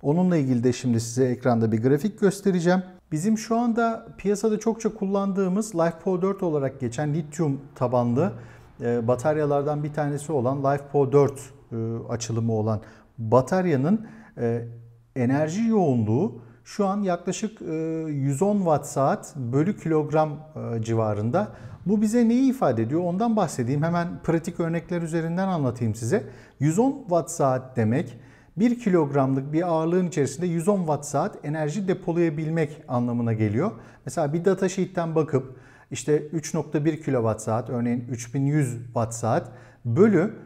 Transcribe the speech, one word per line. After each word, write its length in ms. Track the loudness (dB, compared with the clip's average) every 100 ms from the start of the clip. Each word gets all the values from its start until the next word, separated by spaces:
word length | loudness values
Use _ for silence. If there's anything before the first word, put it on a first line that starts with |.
Onunla 360 | 0 2 4 2
ilgili 260 | 2 2
de 100 | 2
şimdi 260 | 2 2 0
size 260 | 0 0 0
ekranda 460 | 2 2 2 4
bir 120 | 2
grafik 360 | 4 2 0 2
göstereceğim. 640 | 0 2 0 2 2 2 0 -14 _
Bizim 260 | -2 0 0
şu 200 | 0 0
anda 500 | 2 2 0 -2 -10 -6
piyasada 420 | -2 0 0 0
çokça 340 | 0 0 -2 -2
kullandığımız 800 | -2 0 0 0 0 0 -2 0
LifePo 460 | 0 0 -2 0
dört 220 | 0 0
olarak 360 | 0 0 -2 -4
geçen 340 | -6 -2 -2
lityum 480 | -2 -6 -2 -2 -2 -6 -4
tabanlı, 560 | 0 2 2 2 0 -2 -16 -20 -20 -6
e, 260 | -2 -2 0
bataryalardan 760 | 0 2 0 2 0 0 -2
bir 100 | -4
tanesi 380 | -4 -2 -4 -2
olan 320 | 0 0 0
LifePo 480 | 0 0 0 0 4
dört, 280 | 6 4 0 -16 -20 -10
e, 40 | -6 -4 -6 -6
açılımı 440 | -8 -4 -2 0
olan 280 | 0 0 -2 -6 -20 -20 -10
bataryanın, 920 | 4 4 4 0 2 2 2 2 -2 -18 -20 -4
e, 280 | -2 -2 -6 -14 -20 -20 _ -2
enerji 520 | 0 2 0 0 2
yoğunluğu 760 | 4 4 2 2 2 2 -4 -18 -20
şu 220 | -18 -2 0
an 160 | 0
yaklaşık, 600 | 0 -2 -2 -4 -6 -8
e, 140 | -6 -4 -4 -4 -4
yüz 320 | -2 -2 0
on 160 | 2 2
watt 300 | 2 2 0
saat 480 | 0 0 0 -6 -8
bölü 420 | -2 2 2 0
kilogram, 520 | 0 0 2 0 0
e, 520 | -2 -12 -12 -6 -6
civarında. 680 | -2 0 2 0 0 0 -2 -8 -18 -10 -2
Bu 160 | 2
bize 280 | 2 4 4
neyi 200 | 4 2
ifade 320 | 4 2 2
ediyor? 180 | 0 0
Ondan 320 | 0 0 0 2
bahsedeyim. 480 | 0 0 -2 0
Hemen 240 | 0 0 -2 -4
pratik 360 | 0 0 0 -4
örnekler 420 | -2 -2 -2 -4
üzerinden 460 | -2 -2 -2 -2 -2
anlatayım 480 | 0 0 0 -2 -2
size. 280 | 0 -2 -2 -16 -20 _
Yüz 200 | 0 4
on 200 | 2 0
watt 320 | 0 0 0
saat 460 | 0 2 0 -4 0
demek, 420 | 2 2 -2 -10 -20 -20 -14 0
bir 220 | 2 2
kilogramlık 720 | 2 4 4 2 2 0 0
bir 140 | -2 2
ağırlığın 400 | 2 2 0 0
içerisinde 400 | 0 -2 -2 -2
yüz 200 | 0 2
on 100 | 0
watt 280 | 0 -2 -2
saat 320 | -2 -2 -4
enerji 440 | -6 -4 -2 -2 -2
depolayabilmek 960 | -2 -2 0 0 0 -2 0 -2 -4 -4
anlamına 460 | 0 0 0 0
geliyor. 380 | 2 2 2 -2 -4 -18 -16 -8
Mesela 280 | -2 0
bir 120 | 0 0
datasheet'ten 680 | 2 0 -2 -4 -2 -2 0
bakıp 400 | 0 0 -2 -16 -20 -20 -14
işte 360 | -10 0 0 0
üç 260 | -8 -4
nokta 320 | -6 -2 -2 0
bir 160 | -2
kilowatt 380 | -2 0 0 -2
saat, 280 | -2 -4 -2
örneğin 380 | -4 -2 -2 -4
üç 220 | -10 -6
bin 120 | -2 0
yüz 320 | 2 0 -2 -6
watt 280 | -4 -4
saat 380 | -2 0 0 -2 -16 -20 -12 -2
bölü 500 | 4 6 6 2 -4